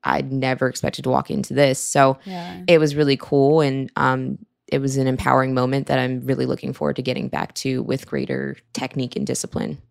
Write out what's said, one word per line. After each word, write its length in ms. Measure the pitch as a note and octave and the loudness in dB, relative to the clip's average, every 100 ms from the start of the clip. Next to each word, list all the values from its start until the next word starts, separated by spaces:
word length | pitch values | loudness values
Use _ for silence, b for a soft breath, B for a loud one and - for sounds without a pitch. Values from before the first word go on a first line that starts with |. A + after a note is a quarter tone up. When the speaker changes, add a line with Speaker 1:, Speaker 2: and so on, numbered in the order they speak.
Speaker 1:
I 200 | C3 C#3+ | 0 -2
never 440 | C3+ C3+ C3 C3 C3 | -2 -2 -2 0 -2
expected 340 | - C#3 - | 0 -4 -2
to 60 | C3 | 0
walk 200 | C3+ - | 0 0
into 240 | - C3 | -6 -2
this." 240 | C3 C#3 C3+ | 2 2 2
So 400 | - D3 C3+ C3 | 0 4 4 4
Speaker 2:
Yeah. 380 | - F#3 F3 F3+ F3+ | -8 -10 -12 -8 4
Speaker 1:
it 120 | E3 | 4
was 180 | D3+ C#3+ | 4 2
really 200 | D3 C3+ | 2 2
cool. 440 | - C#3+ C#3 D#3+ | 2 4 6 4
And, 300 | D3 C3+ C3 - | 4 0 -4 0
um, 420 | C3 C3 C3 C#3 - _ - | 0 0 -4 -8 -12 _ -4
it 120 | C#3 | -2
was 160 | C3+ C3+ | 0 0
an 100 | C3 | 0
empowering 480 | B2+ C3 C3 C3 | 0 4 4 4
moment 320 | C3 B2+ C3+ C3+ | 0 0 0 0
that 120 | C3+ | 0
I'm 200 | B2+ B2+ | 0 -2
really 240 | B2+ C3 B2+ | -2 -2 -2
looking 260 | C3+ C3+ | -2 -6
forward 240 | - - C#3+ | -4 -4 -2
to 60 | |
getting 260 | B2+ B2+ B2 | -4 -4 -4
back 260 | - - - | -4 -6 -4
to 260 | C3+ B2+ | -4 -2
with 220 | - C3+ - | -2 -4 -4
greater 480 | C#3+ B2+ C3 C#3 - _ | -6 -4 -4 -4 -10 _
technique 420 | - - C#3 B2 | -8 -6 -4 -4
and 120 | - - | -4 -4
discipline. 520 | B2+ - - - D3 _ | -4 -6 -6 -6 -8 _